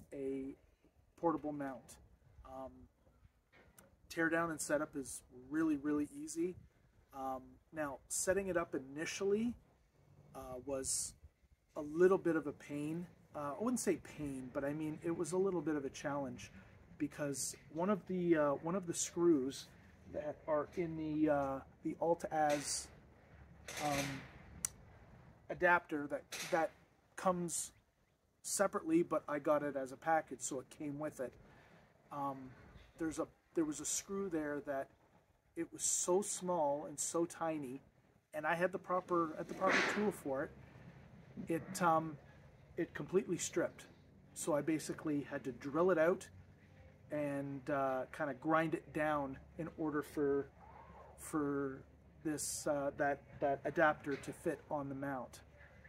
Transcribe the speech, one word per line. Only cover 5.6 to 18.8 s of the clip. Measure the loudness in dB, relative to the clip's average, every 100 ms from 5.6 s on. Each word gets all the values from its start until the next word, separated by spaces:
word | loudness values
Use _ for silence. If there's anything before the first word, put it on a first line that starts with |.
| 2 2
really | 2 0 0 -6
easy. | -8 -2 -2 -4 -14 _ _ _ _
Um, | -6 -4 -4 -8 -20 _
now, | -4 -4 -6 -6
setting | -2 2 2 2
it | 0
up | 0 -4
initially, | -4 -6 -6 -2 2 2 2 -4 _ _ _ _ -20 -20 -18 -14
uh, | -10 -10
was | -6 -4 -2 -2 -4 -10 -20 _ _ _ _ -8
a |
little | -2 6 8 8
bit | 4
of | 2 0
a |
pain. | -6 -6 -4 -2 -4 -6 -14 -12 -8
Uh, | -6 -2
I |
wouldn't | 0 0
say | 2 0 -4 -8
pain, | -6 -6 -6
but | -4
I | -2
mean, | -2 -4 -4
it | -2 -2
was | 0
a | 2
little | 2 2
bit | 0 0
of |
a | -2
challenge | -4 -2 -2 -4 -6 -14 -18 -20 -20 -14 -4
because | -4 -2 -4 -2 -6 -8 -8
one | -2 2
of | 0 0
the, | 2 6 6
uh, | 6
one | 2 0
of | -2